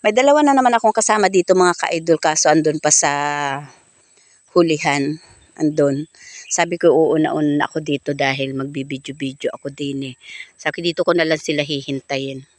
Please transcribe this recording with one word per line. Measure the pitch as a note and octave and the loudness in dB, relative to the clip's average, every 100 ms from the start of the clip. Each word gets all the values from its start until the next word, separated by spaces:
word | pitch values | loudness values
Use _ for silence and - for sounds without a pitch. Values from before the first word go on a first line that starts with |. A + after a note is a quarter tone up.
May | G#3+ G#3+ | 2 4
dalawa | C#4 D4 D4 | 4 6 4
na | C#4 | 4
naman | B3+ | 4
akong | A#3 A3 A3 | 2 2 0
kasama | A3+ G#3+ F#3+ | 0 2 2
dito, | F#3+ F3 F#3 | 2 2 4
mga | F3+ F3 | 4 2
ka-idol, | D#3+ E3+ E3 D#3+ | -2 -4 0 2
kaso | E3 D#3 D#3+ | 2 2 2
andun | D#3 D3+ D3+ | 4 2 0
pa | D3+ | 0
sa | D3 D3+ C#3+ D3 D3 C#3+ C#3 D3 - _ _ _ _ _ _ _ F3 | 2 2 0 -2 -2 -4 -6 -10 -20 _ _ _ _ _ _ _ 2
hulihan. | E3+ D#3 D#3+ C#3+ C#3 D#3 _ - _ - | 2 2 0 0 -2 -4 _ -20 _ -4
Andun. | D3+ D3+ C#3+ C#3 D#3 _ - - - | -2 2 0 0 -8 _ -20 -20 -10
Sabi | - E3+ F3 | -4 -2 2
ko, | F3 C#3 | 4 4
uuna-una | D#3+ D#3+ D#3 D#3 D3+ D3 | 4 2 0 0 0 0
na | - | -2
ako | D#3+ | -6
dito | D3 C#3+ - C#3 | -6 -6 -6 -4
dahil | C#3 C3+ C3+ C3+ | -2 -2 -6 -6
magbibidyo-bidyo | C3+ C#3+ C#3 C#3 C#3+ C#3+ C#3 C3+ - | -8 -8 -8 -10 -12 -10 -10 -6 -8
ako | - C#3+ C#3 | -8 -14 -10
din, | C#3+ C#3 C3+ | -8 -8 -10
eh. | B2 - - - _ | -14 -20 -20 -20 _
Sabi | D#3 | -8
ko, | - | -4
dito | E3+ E3 | -4 -2
ko | E3+ | 0
na | E3+ D#3+ | 0 2
lang | D#3 | -2
sila | - D3 C#3+ | -2 -4 -2
hihintayin. | C#3+ C3+ C#3 _ C3+ C3+ C3+ C3+ | -6 -6 -10 _ -8 -6 -12 -18